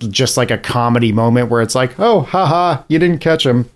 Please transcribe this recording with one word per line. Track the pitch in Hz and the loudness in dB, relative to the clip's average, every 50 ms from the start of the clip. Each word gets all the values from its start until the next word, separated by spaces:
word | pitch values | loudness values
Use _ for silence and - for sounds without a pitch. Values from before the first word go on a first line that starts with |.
| 120 107 | -10 -6
just, | 101 - 131 113 - | -2 -2 -2 -2 0
like, | 131 123 - | -2 -2 -2
a | 117 | -4
comedy | 107 - - - 120 120 120 117 120 120 110 | -6 -6 -4 -2 -2 0 0 0 2 0 0
moment | 104 110 113 117 117 123 123 113 | 0 2 2 2 2 2 0 0
where | 120 117 | 0 0
it's | 113 110 - | 0 0 0
like, | 127 127 123 - - | -2 -2 -2 -2 0
"Oh, | 202 233 226 180 | 0 2 2 2
haha, | 127 - - 185 185 143 160 175 175 175 156 131 - | 0 0 -2 0 0 2 0 0 0 0 -2 -4 -4
you | - 151 | -2 0
didn't | 160 175 175 170 147 | 2 2 0 0 0
catch | - 165 165 156 - | 0 0 0 0 2
him. | 135 120 123 120 - _ | 0 0 0 -2 -4 _